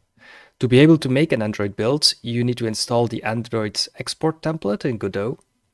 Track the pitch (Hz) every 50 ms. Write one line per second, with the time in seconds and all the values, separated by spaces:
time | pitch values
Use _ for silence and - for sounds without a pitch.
0 | _ _ _ _ - - - - - _ _ - 131 117 123 127 151 160 165 156
1 | - 127 127 139 165 160 143 113 107 107 104 - 101 101 98 - 107 120 143 151
2 | - - - - - 117 117 120 120 123 123 120 117 113 107 - - - 120 120
3 | 120 107 110 107 - 110 113 120 107 - - 113 107 107 - - - - - -
4 | - - - - - 160 156 - - 156 160 160 - 196 208 - - 143 117 101
5 | - 98 - 98 101 123 160 - _ _ _ _ _ _